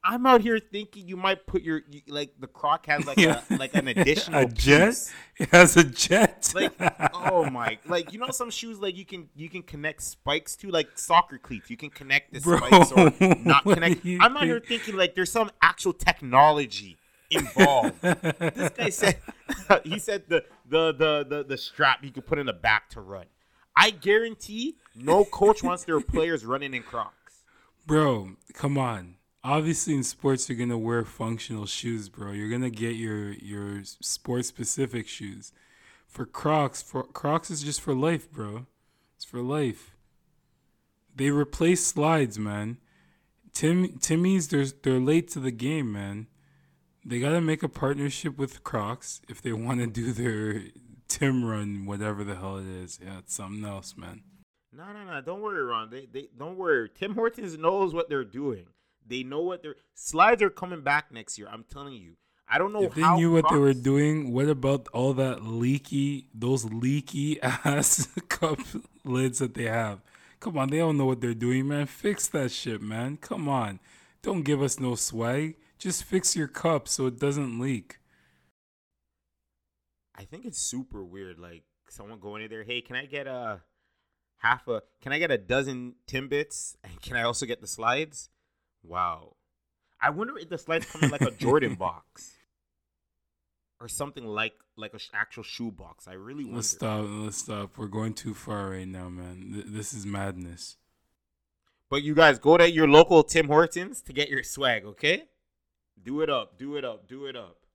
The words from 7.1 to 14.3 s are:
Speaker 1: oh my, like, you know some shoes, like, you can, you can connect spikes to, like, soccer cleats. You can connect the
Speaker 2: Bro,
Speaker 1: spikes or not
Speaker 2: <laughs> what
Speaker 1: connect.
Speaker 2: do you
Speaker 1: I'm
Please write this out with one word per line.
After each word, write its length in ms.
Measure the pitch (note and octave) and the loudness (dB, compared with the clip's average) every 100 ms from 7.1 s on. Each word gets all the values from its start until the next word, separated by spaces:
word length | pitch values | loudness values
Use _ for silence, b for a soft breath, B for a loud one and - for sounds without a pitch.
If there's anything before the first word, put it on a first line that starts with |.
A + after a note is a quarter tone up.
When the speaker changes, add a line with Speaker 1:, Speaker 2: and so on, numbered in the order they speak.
Speaker 1:
oh 340 | F3+ F3+ F3+ D3 | -2 2 2 2
my, 260 | B2+ A2+ A2+ D#3 | -2 -4 -6 0
like, 240 | F3 F3 | 0 0
you 60 | G#3 | -8
know 100 | B3+ | -8
some 180 | C4 A#3+ | -6 -6
shoes, 300 | - A#3 G#3+ | -8 -10 -8
like, 160 | G3+ F3+ | -8 -8
you 80 | F#3 | -14
can, 240 | F#3 D#3 C#3+ | -14 -14 -16
you 120 | D#3+ | -12
can 140 | F3 | -12
connect 400 | F3 D3+ D3+ D3+ | -12 -8 -8 -8
spikes 540 | - - - D3+ - - | -14 -8 -2 -2 -4 -12
to, 120 | G3+ | 0
like, 260 | E3+ D3 - | 0 0 -6
soccer 400 | - E3 - C3 | 4 4 4 -8
cleats. 320 | - A2+ - | -10 -12 -10
You 80 | A#2+ | -14
can 140 | D3 | -14
connect 420 | - C3+ C#3 - | -16 0 0 0
the 80 | C3+ | -2
Speaker 2:
Bro, 160 | D3+ E3 | 4 4
Speaker 1:
spikes 340 | - F#3+ E3 | 10 10 12
or 220 | F#3+ D#3+ - F#3 F3 | 8 8 8 4 6
not 200 | A#2+ C#3+ G3 | 6 4 6
Speaker 2:
<laughs> 0 | |
what 100 | E3+ | 4
Speaker 1:
connect. 280 | E3 D#3+ | 4 2
Speaker 2:
do 60 | F3 | -2
you 100 | F3+ | 4
Speaker 1:
I'm 140 | A3 | 4